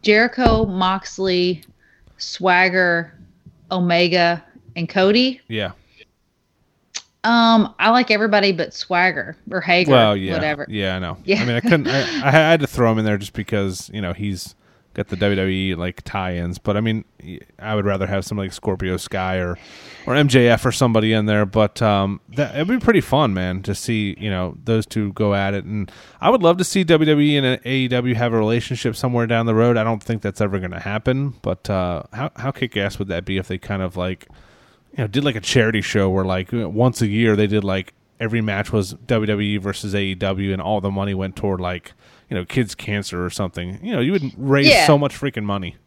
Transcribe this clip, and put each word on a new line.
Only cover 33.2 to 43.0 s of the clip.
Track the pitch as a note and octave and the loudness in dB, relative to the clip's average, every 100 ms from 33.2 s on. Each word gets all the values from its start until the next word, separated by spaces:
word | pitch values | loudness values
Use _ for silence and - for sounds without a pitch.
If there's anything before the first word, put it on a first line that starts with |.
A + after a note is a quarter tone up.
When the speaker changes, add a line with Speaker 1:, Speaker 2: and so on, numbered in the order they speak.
Speaker 2:
be | F#2 F#2+ | -4 -6
if | F#2 | -6
they | F#2+ | -10
kind | - G2+ | -6 -6
of, | F#2 | -6
like, | F2+ F2+ F#2 - - - _ _ _ _ | -6 -8 -8 -16 -20 -20 _ _ _ _
you | - | -8
know, | A2 | -4
did, | A#2 | -2
like, | C#3+ | -2
a | G#2+ | -4
charity | - C3 G#2+ A2 | 0 2 2 0
show | - G#2+ F#2+ | 0 0 2
where, | F#2+ | 0
like, | F#2+ F#2 F#2+ | 0 -2 -4
once | A#2+ F#2+ G#2+ B2+ A#2 | -6 -4 2 2 2
a | A2 | -2
year | G#2 A2+ | 2 2
they | G#2 G#2 | 2 2
did, | G#2+ | 0
like, | G2 F#2+ F#2 _ _ _ | 0 -4 -6 _ _ _
every | A2+ A2+ | -4 -2
match | G#2+ G2 G#2 | -2 -4 -2
was | A2 F#2+ - - | -2 -2 -10 -2
W | A#2 | -2
W | G#2+ G#2 G#2 | 0 0 0
E | G#2 | -2
versus | G2 - G#2 | -4 -6 -4
A | G2+ | -4
E | G2 | -4
W, | F#2 G2 F#2+ G2 | -4 -4 -2 -2
and | F#2+ | -2
all | F#2 G#2 | -2 -2
the | G2 | -2
money | G2 G2+ | -2 -4
went | F#2+ F#2+ | -4 -6
toward, | - G2+ F#2 | -4 -4 -2
like, | F2+ F2+ - _ _ _ _ | -4 -8 -12 _ _ _ _
you | F#2 | -8
know, | |
kids | F2 C3 A2 | -4 -2 -2
cancer | - - G#2 | -6 -6 -6